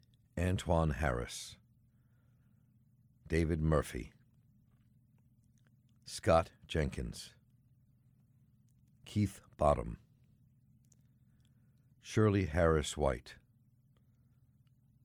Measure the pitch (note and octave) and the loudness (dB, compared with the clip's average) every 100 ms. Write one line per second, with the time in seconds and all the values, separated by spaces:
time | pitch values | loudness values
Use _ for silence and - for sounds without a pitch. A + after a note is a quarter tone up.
0 | _ _ _ - F2+ G2+ E2+ E2 D#2+ C2+ | _ _ _ -4 -2 -2 0 2 2 0
1 | D2+ A#1+ A#1+ - - - _ _ _ _ | -2 -2 -6 -10 -14 -18 _ _ _ _
2 | _ _ _ _ _ _ _ _ _ _ | _ _ _ _ _ _ _ _ _ _
3 | _ _ - D#2+ D#2 E2 D#2 D2+ - B1 | _ _ -2 0 2 0 2 0 0 -8
4 | G#1+ - _ _ _ _ _ _ _ _ | -12 -18 _ _ _ _ _ _ _ _
5 | _ _ _ _ _ _ _ _ _ _ | _ _ _ _ _ _ _ _ _ _
6 | - - G#2 E2 E2 - - E2 C#2+ - | -18 -6 2 2 2 -8 -6 -2 -2 -4
7 | A#1 - - - _ _ _ _ _ _ | -10 -12 -18 -20 _ _ _ _ _ _
8 | _ _ _ _ _ _ _ _ _ _ | _ _ _ _ _ _ _ _ _ _
9 | - G#2 G2 - - - D2+ B1+ A1+ A1 | -6 -2 -2 -4 -20 0 2 2 -2 -12
10 | _ _ _ _ _ _ _ _ _ _ | _ _ _ _ _ _ _ _ _ _
11 | _ _ _ _ _ _ _ _ _ _ | _ _ _ _ _ _ _ _ _ _
12 | - A2 G#2+ G2+ E2+ D#2+ E2 D#2+ C#2+ - | -4 2 4 4 0 2 4 4 0 -2
13 | C#2+ A#1+ - - _ _ _ _ _ _ | -2 -2 -8 -20 _ _ _ _ _ _
14 | _ _ _ _ _ _ _ _ _ _ | _ _ _ _ _ _ _ _ _ _